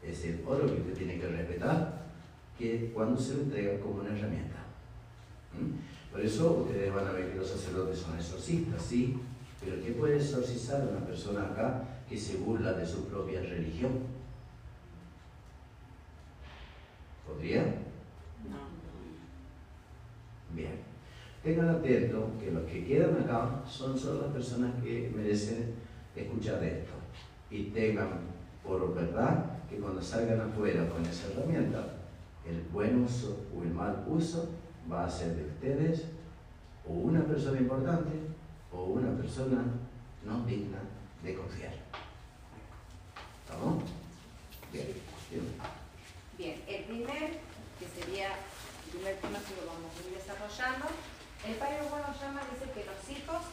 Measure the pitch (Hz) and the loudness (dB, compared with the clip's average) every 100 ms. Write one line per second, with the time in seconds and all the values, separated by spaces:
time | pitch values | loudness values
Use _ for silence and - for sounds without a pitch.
0 | 87 - 85 85 - - 151 - 87 - | -6 -4 -2 -2 2 4 4 4 0 -2
1 | 87 87 87 85 85 87 - - - - | -2 -2 -2 -2 -2 0 4 4 4 -2
2 | - - - - - - 117 117 113 107 | -8 -12 -16 -18 -18 -4 0 2 0 2
3 | 113 123 131 139 - 104 101 101 104 101 | 4 4 4 2 2 2 2 2 0 -2
4 | 101 104 104 80 - - - - - - | 0 0 0 0 -2 -6 -10 -12 -14 -14
5 | - - - - - 85 - - - - | -14 -18 -16 -16 -12 -4 -2 -2 -6 -10
6 | - 101 104 110 165 - - 101 98 98 | -10 0 2 6 8 8 4 2 2 2
7 | 95 92 92 92 95 95 92 92 92 92 | 2 0 0 0 -2 -2 -2 0 0 0
8 | - 85 - - - 165 - - - 120 | -2 -2 -2 -4 2 4 4 0 2 4
9 | 123 - - - - - 95 95 110 120 | 4 2 -2 -10 -12 -8 -4 -2 0 4
10 | 151 143 143 123 123 123 - 139 123 101 | 6 6 6 4 2 0 2 2 2 2
11 | - - 101 101 101 - 113 - - - | -2 -4 -2 0 0 2 2 2 -2 -8
12 | - 104 - - 107 113 - - - 90 | -6 -4 -2 0 2 4 4 2 0 -2
13 | - - 92 92 87 82 82 - 127 - | -2 -2 -2 0 -2 0 0 2 2 2
14 | - - - - - - - - - - | 0 -6 -8 -12 -14 -14 -16 -16 -16 -16
15 | - - - - - - - - - - | -16 -16 -18 -18 -16 -18 -18 -18 -18 -18
16 | - - - - - - - - - - | -18 -16 -18 -16 -14 -14 -14 -16 -18 -18
17 | - - - 151 - - - - - - | -18 -14 -8 -4 2 4 4 2 -4 -10
18 | - - - - 220 202 - - - - | -14 -14 -14 -12 -8 -8 -8 -10 -12 -12
19 | - - - - - - - - - - | -12 -12 -14 -14 -14 -16 -16 -18 -18 -16
20 | - - - - - 82 - - - - | -16 -16 -16 -16 -8 -6 -4 -6 -8 -14
21 | - - - - 165 165 170 160 131 120 | -16 -16 -14 -2 4 6 8 8 8 8
22 | - - 110 - 92 82 80 92 - 139 | 8 4 2 0 0 0 0 -2 4 8
23 | 170 160 - 120 120 - - - 131 123 | 10 8 6 4 2 0 -4 -4 0 0
24 | - - 120 139 113 117 123 123 - 117 | 2 0 0 0 0 2 2 2 0 0
25 | 120 110 104 104 107 113 117 - - - | 0 0 4 4 4 0 0 -2 -8 -12
26 | - - - 110 - - 85 - - - | -12 -8 -2 0 2 2 2 0 -4 -6
27 | - - - - - 104 101 107 110 101 | -8 -10 -14 -16 -8 -4 -2 4 4 6
28 | 90 87 87 - - - - 92 90 85 | 2 0 -4 -8 -10 -12 0 2 4 2
29 | 85 - - - - - - - 101 92 | 2 4 6 6 4 -2 -4 -4 -2 -2
30 | - 113 117 110 107 104 101 87 85 82 | 0 2 6 6 4 4 4 6 4 2
31 | 82 - - 104 156 - - - - - | 0 0 -2 0 4 4 4 2 -2 -6
32 | - - - - 82 82 85 98 104 123 | -12 -12 -16 -12 -4 -4 -2 2 6 8
33 | 120 - 104 98 101 90 85 85 98 104 | 6 4 0 -2 -4 -2 0 2 0 0
34 | - 165 170 165 - - - - 82 85 | 2 4 4 2 -2 -4 -10 -12 -4 0
35 | 87 - 85 80 76 - 131 139 160 - | 0 0 0 0 -2 -2 2 4 6 4
36 | - - - - - - - - - 170 | 0 -8 -12 -14 -16 -16 -16 -14 -4 2
37 | 170 165 151 147 135 131 123 135 - 165 | 6 8 8 4 4 4 4 4 4 4
38 | 151 - - - - - - 90 92 110 | 4 -2 -4 -8 -12 -16 -12 -6 0 4
39 | 123 - - - 131 123 117 117 - - | 4 2 0 0 4 4 4 0 -4 -10
40 | - - 104 113 113 107 101 - - - | -14 -12 -4 0 0 0 -2 -4 -8 -10
41 | - - 87 95 - 90 - - - - | -14 -10 -6 -4 -4 -6 -6 -8 -10 -12
42 | - - - - - - - - - - | -12 -14 -16 -18 -16 -16 -14 -14 -14 -16
43 | - - - - - - - - - - | -16 -14 -14 -14 -10 -2 2 2 0 -6
44 | - - - - - - - 120 127 127 | -10 -14 -16 -16 -16 -16 -10 -6 -4 -6
45 | - - - - - - - - - - | -8 -12 -6 -4 -4 -6 -8 -10 -14 -16
46 | - - - - 170 156 - 196 180 233 | -16 -16 -16 -8 -6 -6 -6 -8 -6 -4
47 | 240 285 311 320 - - - - 175 175 | -2 -2 -2 -4 -10 -14 -14 -12 -10 -8
48 | 175 196 196 190 - - - - - 175 | -6 -2 -2 -4 -8 -12 -12 -12 -10 -6
49 | 190 196 208 202 202 190 165 165 165 165 | -4 -2 -2 -4 -6 -6 -6 -8 -10 -10
50 | 185 185 - 202 208 208 254 269 302 330 | -8 -8 -8 -8 -8 -2 -2 0 -2 -6
51 | - - - - 220 226 277 302 294 294 | -10 -14 -16 -10 -6 -2 -2 0 -2 -2
52 | 285 277 277 277 254 247 262 214 196 190 | -4 -4 -6 -6 -6 -6 -6 -6 -8 -8
53 | - 277 - 330 349 | -8 -8 -4 -4 -4